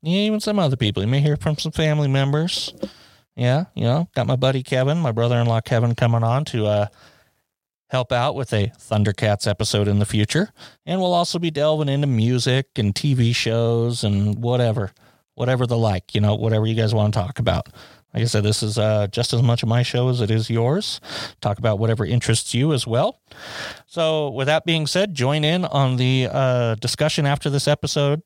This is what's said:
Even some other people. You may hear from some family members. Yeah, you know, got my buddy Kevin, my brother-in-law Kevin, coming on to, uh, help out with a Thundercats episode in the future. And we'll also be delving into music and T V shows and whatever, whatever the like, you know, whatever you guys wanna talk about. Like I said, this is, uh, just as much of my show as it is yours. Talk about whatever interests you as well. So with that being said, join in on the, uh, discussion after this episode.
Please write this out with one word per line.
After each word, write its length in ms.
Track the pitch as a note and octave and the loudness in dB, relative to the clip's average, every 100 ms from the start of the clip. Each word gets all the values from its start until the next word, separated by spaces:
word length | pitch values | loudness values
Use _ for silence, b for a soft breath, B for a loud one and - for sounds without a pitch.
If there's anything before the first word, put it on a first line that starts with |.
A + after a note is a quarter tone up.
Even 380 | D#3 F#3 G#3 G#3+ | 0 0 2 0
some 180 | G#3+ G#3 | 0 0
other 180 | E3 C3+ | 2 2
people. 260 | G#2+ G2+ | 0 2
You 60 | G2+ | 2
may 120 | C3+ | 2
hear 180 | C#3+ D3 | 2 2
from 180 | - D3+ | 0 -2
some 160 | D#3+ | -4
family 360 | D#3 D#3 D3+ C#3+ | -2 0 2 2
members. 680 | C3+ C#3 D3 E3 - - - G#3 B B B B | 2 2 0 -2 -4 -8 -10 -12 B B B B
Yeah, 300 | - B2 C3+ F#3 | -2 0 0 -2
you 100 | - | -2
know, 260 | A#2 C3+ E3+ | 0 0 -2
got 120 | - A#2 | -4 -2
my 100 | B2 | 0
buddy 260 | C3 C3 | 0 0
Kevin, 360 | B2+ C3 C3 D#3+ | -2 0 0 0
my 140 | D#3 | -2
brother-in-law 500 | A2+ A#2 A#2+ A#2 A2+ | 0 2 2 2 0
Kevin, 320 | - B2 A#2+ | 0 0 0
coming 280 | A#2+ A#2+ A#2 | 2 2 2
on 220 | A#2 B2 D#3 | 2 0 -2
to, 200 | A#2+ G#2+ | -2 0
uh, 200 | G#2 G2+ b b b b b b _ _ _ _ | 2 0 b b b b b b _ _ _ _
help 240 | C3 B2 | -6 -2
out 220 | B2 B2+ | 0 0
with 180 | C#3 B2 | -2 -4
a 180 | A2 G2+ - | -2 -2 -4
Thundercats 680 | - G#2+ G#2 G2 G#2+ G#2 - | -4 0 0 0 0 0 -2
episode 420 | G2+ G#2+ G#2+ G#2 | -2 0 0 2
in 120 | G2+ | 2
the 40 | |
future. 480 | G#2 G#2+ G#2 D3+ G#3 _ B B | 0 0 0 0 -2 _ B B
And 160 | - F#3 | -6 -2
we'll 140 | F3+ | 0
also 240 | F3 F3 F3+ | 0 0 -2
be 120 | E3+ | -4
delving 380 | D#3 D3+ D#3 D3 | 0 0 2 0
into 180 | C#3 C#3+ | 0 2
music 600 | A#2+ A2+ B2 A#2+ B2+ B2+ - | 2 2 2 2 0 -2 -2
and 180 | G#2+ | -2
T 200 | G2 D3+ | 0 0
V 180 | C3 A#2 | 2 2
shows 720 | A#2+ - A2+ A#2 A#2 A#2 A#2 | 2 0 0 2 2 0 0
and 380 | A2 G2+ G#2 G#2 | 0 0 0 0
whatever, 480 | A#2+ B2 A#2+ A2 G2 _ b b b | 0 0 2 0 -4 _ b b b
whatever 320 | - A#2+ B2+ B2 | -6 -2 0 0
the 120 | A#2 | 2
like, 360 | A2+ F#2 - | 2 0 -2
you 60 | G#2 | 0
know, 140 | G#2+ | 2
whatever 320 | G#2+ A2+ A2 A2 | 2 0 0 0
you 80 | |
guys 180 | A2+ A2 | 0 0
wanna 200 | A2 G#2 | 2 0
talk 260 | G#2+ F2+ - | 0 -4 -2
about. 300 | A2+ F2+ - B B B B | 0 0 -4 B B B B
Like 100 | A2 | -4
I 40 | A2+ | 0
said, 160 | A2 | 0
this 200 | G#2 G#2+ | 0 0
is, 140 | G#2+ A2 | -2 0
uh, 300 | G#2+ G#2+ G2+ | 0 0 -2
just 260 | G#2+ A#2 | -2 -2
as 80 | A#2+ | 2
much 220 | A#2+ A#2+ | 2 2
of 60 | A#2 | 2
my 140 | A#2 | 0
show 260 | B2 B2 B2+ | 0 0 0
as 120 | B2 | 0
it 100 | G#2 | 0
is 200 | A2 A2 | 0 0
yours. 500 | A2+ A#2 E3 - - B B B B | 0 0 0 -4 -10 B B B B
Talk 180 | - G2+ | -4 -2
about 200 | A#2 G#2 | 0 0
whatever 260 | A2+ A2+ | 0 0
interests 500 | G2+ A#2+ - A2 - | 0 0 0 -2 0
you 180 | A#2+ C#3+ | 0 0
as 140 | C#3+ A#2+ | 0 0
well. 340 | A2+ F#3 - _ B B B B B B | 0 -2 -4 _ B B B B B B
So 440 | - D#3+ D#3 D3 | -2 0 0 -2
with 180 | A#2 C3+ | -2 0
that 180 | D#3 E3 | 0 2
being 200 | E3 D3+ | -2 0
said, 280 | F3+ G#3 | 0 -2
join 300 | D3+ B2 D3+ | 0 0 2
in 200 | D3+ E3+ | 0 0
on 320 | F3+ C#3 C3+ B2+ | 0 0 0 2
the, 320 | B2+ C3 B2+ | 2 2 0
uh, 440 | - C3 B2 A#2+ | 0 0 2 0
discussion 500 | A2 A#2+ - D3+ - | -2 -4 -2 -2 0
after 240 | C#3+ C#3+ D3 | 0 0 -2
this 200 | C#3+ - | -2 0
episode. 540 | D3 D3 - C#3+ D3 | 0 0 -2 0 -2